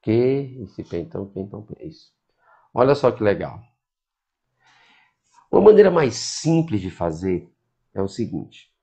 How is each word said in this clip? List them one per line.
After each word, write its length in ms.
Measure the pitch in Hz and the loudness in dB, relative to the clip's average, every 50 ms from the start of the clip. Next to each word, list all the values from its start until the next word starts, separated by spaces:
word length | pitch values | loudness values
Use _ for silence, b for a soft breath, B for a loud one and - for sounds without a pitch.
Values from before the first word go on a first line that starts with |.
Q, 80 | _ - | _ 0
e 580 | 110 117 123 127 135 139 143 131 123 131 107 | 0 2 2 0 0 -2 -6 -10 -14 -16 -18
se 180 | 92 _ - - | -16 _ -16 -14
P, 160 | - - 87 | -10 -8 -10
então 260 | 80 82 - 95 98 | -10 -8 -10 -12 -12
Q, 100 | 98 - - | -10 -10 -12
então 200 | 95 104 - 104 | -12 -12 -12 -16
P, 140 | 104 _ - _ | -16 _ -20 _
é 80 | - | -18
isso. 260 | - 160 - _ _ _ _ _ _ b b b b b b b b b | -20 -20 -20 _ _ _ _ _ _ b b b b b b b b b
Olha 220 | 117 123 131 143 | 2 4 4 4
só 160 | 143 - 123 | 2 2 0
que 100 | 113 - | 0 0
legal. 400 | 110 104 98 80 82 76 - - - _ _ _ _ _ _ _ _ _ _ _ _ _ _ _ _ _ _ b b b b b b b b b b b b b _ _ _ _ _ _ | 0 -2 0 -2 -6 -12 -12 -18 -20 _ _ _ _ _ _ _ _ _ _ _ _ _ _ _ _ _ _ b b b b b b b b b b b b b _ _ _ _ _ _
Uma 100 | - - | 0 6
maneira 300 | 196 214 208 208 214 190 | 8 8 8 10 8 6
mais 240 | 180 170 151 123 107 | 6 2 0 0 -2
simples 680 | - - - - - - 151 165 165 165 165 - 101 | -4 -10 -10 -10 -6 -2 0 0 0 0 0 -4 -6
de 80 | 92 92 | -6 -6
fazer 580 | 85 - 87 85 78 80 90 95 92 85 78 - _ _ _ _ _ _ _ _ _ | -8 -6 -6 -6 -6 -4 -4 -4 -4 -4 -6 -10 _ _ _ _ _ _ _ _ _
é 80 | 101 | -6
o 60 | 98 | -6
seguinte. 680 | 98 - - 117 92 87 85 - - - - _ _ _ _ | -6 -6 -8 -8 -8 -8 -12 -12 -12 -20 -20 _ _ _ _